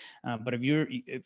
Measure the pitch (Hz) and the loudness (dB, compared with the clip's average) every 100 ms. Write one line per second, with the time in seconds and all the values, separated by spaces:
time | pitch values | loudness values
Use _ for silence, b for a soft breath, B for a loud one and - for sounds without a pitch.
0 | B B 123 117 117 120 127 151 151 127 | B B -4 -2 -2 0 4 4 2 -2
1 | - 131 | -6 -10